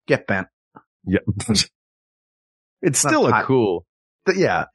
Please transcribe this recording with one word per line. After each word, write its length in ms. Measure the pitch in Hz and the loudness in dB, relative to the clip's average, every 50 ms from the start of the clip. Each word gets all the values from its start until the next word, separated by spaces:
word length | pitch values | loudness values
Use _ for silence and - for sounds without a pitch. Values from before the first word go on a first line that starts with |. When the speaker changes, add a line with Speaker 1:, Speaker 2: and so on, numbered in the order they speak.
| _ | _
Speaker 1:
Get 200 | - 147 - - | -2 -2 -2 -2
bent. 220 | - 104 95 95 _ _ _ _ _ _ - _ _ _ _ - | -4 -4 -4 -4 _ _ _ _ _ _ -20 _ _ _ _ -6
Speaker 2:
Yeah. 140 | - 90 - - - 95 98 - - | -2 -2 -2 -2 -2 -6 -6 -4 -2
<laughs> 60 | 107 98 - - _ _ _ _ _ _ _ _ _ _ _ _ _ _ _ _ _ _ _ _ _ - | 0 -2 -2 -4 _ _ _ _ _ _ _ _ _ _ _ _ _ _ _ _ _ _ _ _ _ -4
It's 220 | - 180 131 - - | -4 -2 0 0 0
Speaker 1:
Not 60 | 143 | 0
Speaker 2:
still 160 | - 302 214 | 2 2 2
a 60 | 131 | 2
Speaker 1:
hot. 120 | 113 107 - | 2 2 2
Speaker 2:
cool 380 | - 135 127 110 101 87 85 - _ _ _ _ _ _ _ - | 2 2 2 2 0 -2 -4 -6 _ _ _ _ _ _ _ -4
Speaker 1:
Th-, 120 | 190 180 190 | -2 0 0
yeah, 280 | 170 117 92 82 78 - | 0 0 0 -2 -4 -4